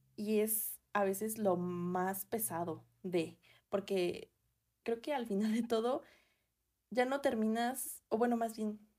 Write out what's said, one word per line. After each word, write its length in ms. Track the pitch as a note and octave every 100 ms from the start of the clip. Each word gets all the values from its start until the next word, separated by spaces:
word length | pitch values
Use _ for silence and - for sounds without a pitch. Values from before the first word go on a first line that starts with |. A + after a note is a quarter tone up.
| _ -
Y 240 | G#3 G#3+
es 380 | G#3+ G#3+ - - _
a 100 | G#3
veces 340 | G3 G3 G#3+ A3
lo 200 | G3+ F3+
más 680 | F3 F3 F3 F3+ F#3 F#3+ -
pesado 580 | F#3+ - E3+ E3+ D#3+ - _
de, 340 | F#3+ F3 E3 - _ - -
porque 600 | G3 G3 F#3+ F3 - - _ _ _ _ _
creo 180 | - A#3
que 120 | D4+
al 120 | C#4 A#3
final 260 | G3 A3
de 100 | A3+
todo 380 | A#3 A3+ A#3 C#4+ - - _ _ _ _ _ _ -
ya 160 | A3 B3+
no 160 | C#4
terminas, 840 | C#4 A3+ A3 A3+ A#3+ C4 - - -
o 80 | A3
bueno, 200 | A#3+ A#3
más 200 | A3+ A3
bien 220 | G#3+ G#3+ -